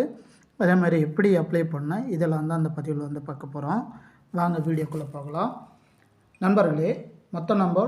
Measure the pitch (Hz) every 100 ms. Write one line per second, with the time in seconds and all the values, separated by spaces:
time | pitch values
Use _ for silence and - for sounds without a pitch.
0 | 294 - - _ _ - 180 185 170 165
1 | 151 156 196 175 160 170 165 151 147 196
2 | 269 165 165 160 156 165 156 156 143 147
3 | 143 147 139 139 139 143 143 220 254 -
4 | - _ _ 175 175 165 156 160 156 151
5 | 143 143 143 156 233 - - _ _ _
6 | _ _ _ - 190 202 170 151 170 262
7 | - - _ 170 165 202 175 175